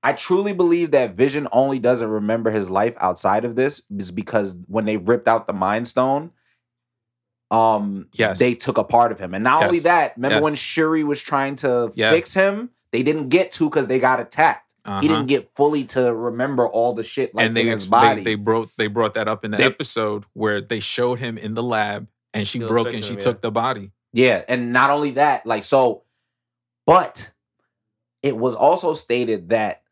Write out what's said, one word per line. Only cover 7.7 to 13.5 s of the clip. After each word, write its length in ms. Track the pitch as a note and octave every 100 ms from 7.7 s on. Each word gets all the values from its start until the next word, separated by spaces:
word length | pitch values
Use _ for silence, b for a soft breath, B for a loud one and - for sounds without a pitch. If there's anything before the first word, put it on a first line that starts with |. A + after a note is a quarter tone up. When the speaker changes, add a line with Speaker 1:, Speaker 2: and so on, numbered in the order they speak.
| G#2+ G#2 G2 -
Speaker 2:
Yes. 240 | - A2 G2
Speaker 1:
they 140 | B2
took 240 | A#2+ - A#2
a 60 |
part 280 | G#2+ A#2 A#2+
of 60 | G#2
him. 140 | F#2
And 100 | F#2+
not 200 | A2 D#3
only 140 | G#2 E3+
Speaker 2:
Yes. 60 | D#3+
Speaker 1:
that, 320 | F3 C#3+ -
remember 180 | C3 -
Speaker 2:
Yes. 80 |
Speaker 1:
when 120 | D3+ D3+
Shuri 480 | - - D#3 D#3+ D3
was 160 | C#3+
trying 340 | - C#3+ C3+ B2
to 340 | C#3 B2 A#2 G#2+
Speaker 2:
Yeah. 160 | A2
Speaker 1:
fix 220 | D#3+ -
him? 360 | F#3+ G3 G3+ A#3+ _ _
They 100 | A#2+
didn't 260 | B2+ E3 C3+
get 240 | D#3+ F#3+